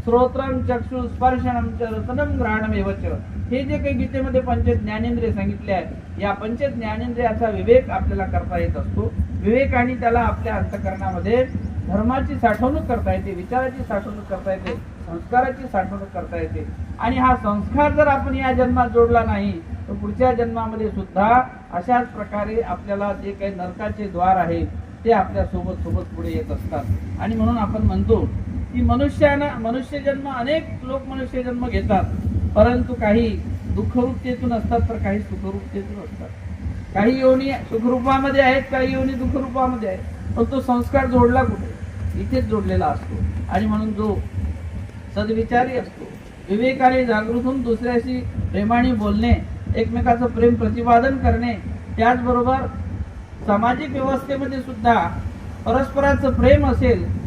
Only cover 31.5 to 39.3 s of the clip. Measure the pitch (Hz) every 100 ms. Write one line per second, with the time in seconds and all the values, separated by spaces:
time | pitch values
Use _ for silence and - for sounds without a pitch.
31.5 | 240 247 196 202 196 - - - - -
32.5 | 208 226 247 247 247 214 226 226 190 -
33.5 | - - 190 208 247 254 247 254 247 240
34.5 | 226 - 233 - 226 196 208 196 185 196
35.5 | 196 - 202 202 208 - - - - -
36.5 | - - - - 190 220 262 262 262 269
37.5 | 269 - 226 240 254 254 269 277 269 254
38.5 | 269 262 262 262 262 262 247 254